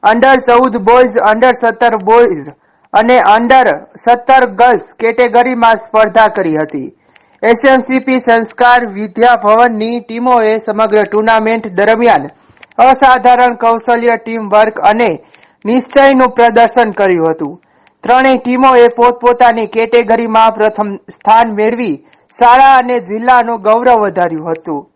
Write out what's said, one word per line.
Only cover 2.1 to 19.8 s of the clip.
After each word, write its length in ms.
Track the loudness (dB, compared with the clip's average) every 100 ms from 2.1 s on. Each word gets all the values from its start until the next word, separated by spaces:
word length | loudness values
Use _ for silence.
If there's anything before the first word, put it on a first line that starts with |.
| 2 2 -2 -10 -20 _ _ _
અને 260 | -2 2 2
અંડર 680 | 2 2 2 2 2 -2 -8 -8 -2
સત્તર 400 | -2 2 2 2
ગર્લ્સ 480 | 0 2 2 -4 _
કેટેગરીમાં 760 | -6 -2 0 0 -2 0 0 0
સ્પર્ધા 520 | -2 0 0 2 0
કરી 300 | 0 -4 -4
હતી. 400 | -6 -8 -12 _ _ _ _ _
એસ 140 | -2 0 2
એમ 100 | 0
સી 200 | 0 -4
પી 220 | -2 -4
સંસ્કાર 640 | 0 0 -2 -2 2 2 0
વિદ્યા 500 | -10 -12 -2 0 2
ભવનની 640 | 2 2 2 -2 -6 -8
ટીમોએ 600 | -10 -8 -2 0 0 -2
સમગ્ર 440 | -4 -4 0 0
ટુર્નામેન્ટ 640 | 0 -2 0 0 0 -4 -6
દરમિયાન 600 | -4 0 0 2 0 -2 _ _ _ -20 0
અસાધારણ 760 | 0 2 2 2 2 2 2 0
કૌશલ્ય, 600 | -2 -2 -2 -2 -2 -4
ટીમ 340 | -6 -10 -2
વર્ક 300 | 0 0 0
અને 400 | -2 0 -2 -4 _ _ _ _ -4
નિશ્ચયનું 640 | -4 0 2 2 2 0
પ્રદર્શન 640 | 2 0 2 0 2 -2
કર્યું 400 | 0 -2 0 -2
હતું. 300 | -4 -8 -12 _ _ _ _
ત્રણેય 340 | -2 0 2 -2
ટીમોએ 500 | -2 0 2 4 2
પોતપોતાની 800 | 2 0 2 -2 2 2 0 -4
કેટેગરીમાં 840 | -4